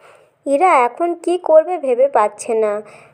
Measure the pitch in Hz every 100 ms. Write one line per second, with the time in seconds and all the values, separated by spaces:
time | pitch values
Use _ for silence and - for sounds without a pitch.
0 | - - _ _ - 277 370 302 240 -
1 | 349 339 339 349 349 311 320 359 277 240
2 | 269 262 208 208 - 226 214 208 220 -
3 | -